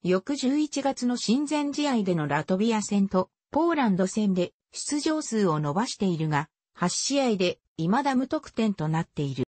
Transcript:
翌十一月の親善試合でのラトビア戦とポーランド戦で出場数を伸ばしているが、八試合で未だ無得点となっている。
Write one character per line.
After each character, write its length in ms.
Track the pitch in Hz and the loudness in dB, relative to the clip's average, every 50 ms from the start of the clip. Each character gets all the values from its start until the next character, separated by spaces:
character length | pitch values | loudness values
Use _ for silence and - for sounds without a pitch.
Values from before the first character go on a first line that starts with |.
| - | 2
翌 320 | 180 180 190 190 - 285 | 2 0 0 0 -2 -4
十 240 | 269 - 247 277 302 | -2 0 0 2 2
一 220 | 302 294 - 285 | 0 0 -2 -2
月 260 | 262 269 247 - 247 | -2 -2 -2 0 -2
の 100 | 247 247 | -2 -2
親 280 | 233 - - 220 277 302 | -2 0 2 2 2 2
善 280 | 277 302 294 294 285 285 | 0 -2 -2 -2 -2 -2
試 140 | - 294 | -2 0
合 160 | 294 262 233 202 | 0 0 0 2
で 120 | 185 180 | 0 0
の 120 | 165 151 | 0 0
ラ 160 | 143 143 151 156 | 0 0 -2 0
ト 140 | - 185 | 0 0
ビ 160 | 185 208 233 226 | 2 2 2 0
ア 80 | 214 | 0
戦 260 | 202 - 208 202 196 | -2 0 2 2 2
と 220 | 196 - 185 185 _ _ _ _ _ | 2 2 0 0 _ _ _ _ _
ポ 180 | - 277 330 339 | 0 2 2 2
ー 60 | 339 | 2
ラ 140 | 302 262 220 | 2 2 2
ン 60 | 190 | 2
ド 120 | 175 190 | 2 0
戦 260 | 190 - 220 214 202 185 | 0 0 0 0 0 2
で 200 | 185 175 - _ _ _ _ | 0 0 -2 _ _ _ _
出 280 | - - - - 285 302 | -14 -12 -6 -4 -4 -2
場 220 | 285 320 311 311 | 0 0 -2 -2
数 260 | 302 - 226 220 202 | -4 -2 0 0 2
を 120 | 180 156 151 | 2 2 0
伸 140 | 151 147 143 | 0 -2 -2
ば 140 | 185 233 | -2 -2
し 100 | - - | -4 -4
て 80 | - 208 | -2 0
い 120 | 190 175 | 0 0
る 120 | 151 160 156 | 0 0 0
が、 200 | 151 143 151 _ _ _ _ _ _ | 0 -2 -2 _ _ _ _ _ _
八 160 | - 175 180 | -2 -2 -2
試 320 | - - - - 277 285 | -2 -2 -4 0 0 2
合 140 | 269 247 214 | 2 2 2
で 240 | 185 190 180 - _ _ _ _ | 2 0 0 -2 _ _ _ _
未 260 | - 160 170 208 269 277 | -4 0 0 2 2 2
だ 120 | 277 262 | 2 0
無 120 | 247 269 | 0 0
得 220 | 269 - 311 - - | 0 -2 -4 -4 -6
点 240 | _ - 226 220 196 | _ -2 0 0 0
と 140 | - 156 | -2 -2
な 140 | 156 156 160 | -2 0 -2
っ 60 | 170 | -2
て 160 | _ _ - 147 | _ _ -4 -4
い 100 | 139 131 | -4 -2
る。 100 | 135 127 _ _ | -4 -6 _ _